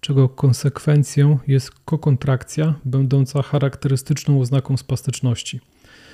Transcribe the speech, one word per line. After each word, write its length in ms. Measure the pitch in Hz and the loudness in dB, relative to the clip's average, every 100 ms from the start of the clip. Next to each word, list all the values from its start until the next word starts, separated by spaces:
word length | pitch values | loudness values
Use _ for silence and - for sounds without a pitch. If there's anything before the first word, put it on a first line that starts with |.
czego 300 | - 135 131 | -2 2 2
konsekwencją 1120 | - 139 120 143 - - 147 143 - 143 147 - | 2 0 2 -2 -4 0 2 2 2 4 2 2
jest 240 | 135 - | 0 -2
kokontrakcja, 1040 | - - 156 156 127 139 127 - - 156 147 135 | -14 -6 -2 0 0 0 -2 -4 -2 -2 -2 -2
będąca 560 | 135 135 139 131 143 | 0 2 2 0 -2
charakterystyczną 1000 | - 147 139 - 143 135 - 143 - 139 | -2 0 -2 -2 -2 -2 -2 -4 0 2
oznaką 360 | 123 135 - 135 | 2 0 0 -4
spastyczności. 840 | - 131 - - 127 113 - 127 _ _ _ - - | -4 -6 -4 -4 -2 -2 -6 -12 _ _ _ -20 -20